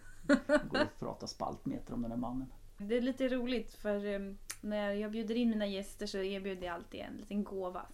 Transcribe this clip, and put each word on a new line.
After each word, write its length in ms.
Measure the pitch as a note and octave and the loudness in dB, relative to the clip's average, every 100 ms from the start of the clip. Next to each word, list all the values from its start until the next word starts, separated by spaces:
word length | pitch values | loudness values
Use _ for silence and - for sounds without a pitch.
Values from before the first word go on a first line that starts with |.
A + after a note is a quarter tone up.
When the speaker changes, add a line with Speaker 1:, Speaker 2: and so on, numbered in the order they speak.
| - - - C#4+ - C#4+ | -12 -2 6 6 8 4
Speaker 1:
<laughs> 80 | - | 6
Speaker 2:
Gå 80 | C4+ | 2
och 200 | D4+ - | 2 0
prata 280 | - - - | -6 -4 -6
spaltmeter 680 | - - - C#3 - - | -4 -2 -2 -2 -4 -4
om 80 | A#2+ | -2
den 80 | A2+ | -2
här 80 | A#2 | 0
mannen. 340 | A#2 B3+ C4 - - - | -2 -2 -4 -8 -14 -8
Speaker 1:
Det 180 | G3+ A#3+ | 2 4
är 40 | |
lite 280 | B3+ B3+ C4 | 4 4 2
roligt 440 | B3+ A#3+ B3 - | 2 2 0 0
för, 320 | - G#3 G3+ G3+ | -2 0 2 2
em, 320 | G3+ G3 G3 - - | -2 -2 -8 -10 -8
när 320 | G#3 G#3 G3+ | -2 0 2
jag 180 | G3+ G#3+ | 0 0
bjuder 240 | A3 G#3+ | 0 0
in 160 | A#3 A#3+ | 4 4
mina 160 | G#3+ G#3 | 4 2
gäster 400 | F#3+ G3+ - G#3 | 0 -4 -6 -4
så 120 | G3 | 0
erbjuder 480 | F#3+ G3 G3 F#3 F3 | 0 0 -2 -2 -4
jag 80 | |
alltid 260 | E3+ - - | -6 -8 -10
en 160 | - - | -8 -10
liten 280 | - G3+ | -4 -2
gåva 420 | F#3+ F#3+ F3+ F#3 - | 0 -2 -2 -4 -8